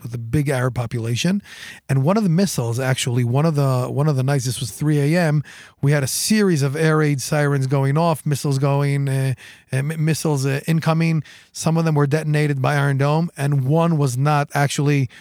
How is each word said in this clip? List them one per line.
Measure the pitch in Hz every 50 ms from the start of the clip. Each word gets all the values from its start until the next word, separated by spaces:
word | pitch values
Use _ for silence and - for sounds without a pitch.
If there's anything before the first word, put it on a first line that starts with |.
| -
with | 120 117
a | 120
big | 117 113 120 156 143 147
Arab | 139 127 123 127 117
population. | 131 120 117 - 120 110 117 123 113 - 170 196 202 - - - - - - - - - -
And | 135 135 131
one | 160 196 226
of | 214
the | 180
missiles, | 156 175 202 - - - 120 117 113 123
actually, | 131 127 131 - - 127 120 127 123
one | 117 120 139 151 170
of | 151
the, | 143 139 135 131 127 127 131
one | 123 127 147 156
of | 143
the | 131
nights, | 127 135 143 139 113
this | 135 113 -
was | 135 117
three | - - 151 151 151 147
A | 139 143 165 180
M, | 175 151 147 151 - - - - - - - _
we | - 143
had | 147 147 135
a | 127
series | - - - - 214 214 208 190 170 143
of | 139 143 135
air | 160 160 156 156 156
raid | 156 147 147 131
sirens | - - 156 151 147 143 143 139 135
going | 127 143 139 135 139 139 156
off, | 170 170 156 - -
missiles | 156 143 - - 151 139 135
going, | 143 143 139 143 143 143 139 143 139 135
uh, | 131 135 135 135 127 - - - - - _ _
uh, | - 131
mi-, | 139 151 160 160
missiles, | 151 160 160 - - 160 151 135 131
uh, | 139 139 143 - -
incoming. | 160 165 - 160 160 165 165 165 160 156 - - - - - _
Some | - - - 160 160 165
of | 165
them | 165 156
were | 147 147
detonated | 143 151 156 156 151 147 147 151 147 143 135
by | 131 139 147
Iron | 143 139 143 139 131
Dome, | 139 143 151 160 170 170 -
and | - 139 143 147 139 127
one | 131 151 165 165 170 165 147
was | 143 135 120 127
not, | 143 151 151 143 143 - -
actually | 147 143 147 - - 143 143 147 139 135 - - -